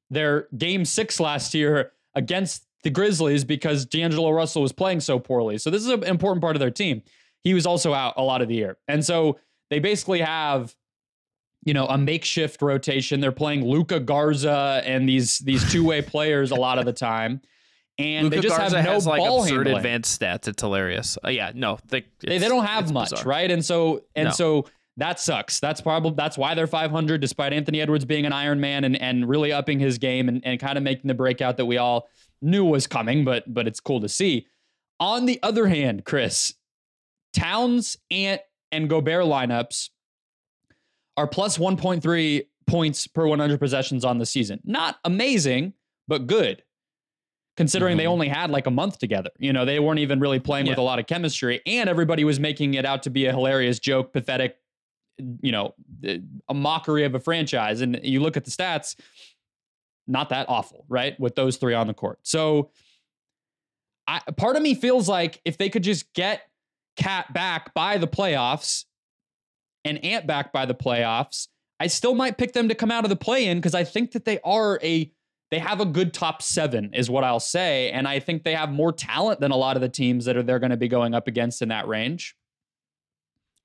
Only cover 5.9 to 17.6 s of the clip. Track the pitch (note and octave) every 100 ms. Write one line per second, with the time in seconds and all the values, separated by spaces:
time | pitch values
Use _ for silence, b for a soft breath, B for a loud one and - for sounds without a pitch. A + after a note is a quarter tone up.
5.9 | A#3+ F#3 F3 G3 F#3 E3 D3+ B2+ - F#3+
6.9 | A2 - b b b F3 F#3 E3+ F3 E3+
7.9 | C#3 C3 - C3 B2+ A#2 A#2 G2 - -
8.9 | D3+ D3+ E3 D#3 - b b _ D3+ F#3+
9.9 | G#3 - F3+ D#3+ D#3+ D3+ C#3 A#2 - _
10.9 | _ _ _ _ _ _ _ D#3 C#3+ C3
11.9 | C#3 C#3 D#3+ - E3+ D#3 - C#3+ C#3 D3+
12.9 | C3+ B2+ C#3 C#3 B2+ D3+ C#3+ B2 D3 D#3+
13.9 | E3 B2 C#3+ D3+ C#3+ D3 C#3+ C#3 C3+ -
14.9 | C3 C3 C3 A#2+ - C3+ C3 - F3 E3
15.9 | D3+ C#3+ D3+ D3+ D3 C3 B2+ B2+ B2+ B2
16.9 | A#2 A#2+ A2+ A2+ C3 b b